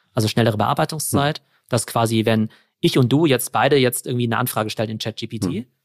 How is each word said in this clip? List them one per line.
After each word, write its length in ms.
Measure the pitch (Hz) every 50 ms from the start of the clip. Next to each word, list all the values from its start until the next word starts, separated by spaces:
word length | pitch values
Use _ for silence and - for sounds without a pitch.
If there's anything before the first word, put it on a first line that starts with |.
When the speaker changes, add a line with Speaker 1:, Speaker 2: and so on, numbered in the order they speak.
| _ _ -
Speaker 1:
also 160 | - 110 107
schnellere 260 | - 123 113 117 107
Bearbeitungszeit, 840 | 107 107 120 139 - 156 - 160 151 - - 131 139 143 147 156 -
Speaker 2:
Mhm. 40 | _ _ _ _ _
Speaker 1:
dass 180 | - 123 113 -
quasi, 380 | - - 120 117 110 113 110 107
wenn 220 | 117 113 110 110 110 - _ _ _ _ -
ich 180 | - 160 -
und 120 | 143 127 110
du 140 | 131 147 170
jetzt 260 | 147 127 120 - -
beide 240 | - 110 117 135 147
jetzt 320 | 139 127 120 - - -
irgendwie 180 | 143 127 123 123
eine 100 | 117 113
Anfrage 320 | 113 123 - - 113 107 107
stellen 200 | - - 110 110
in 100 | 110 110
Chat 180 | - 113 -
G 100 | - 117
P 120 | - 113 104
T 80 | 98 87
Speaker 2:
Mhm. 160 | 87 - 123 _ _ _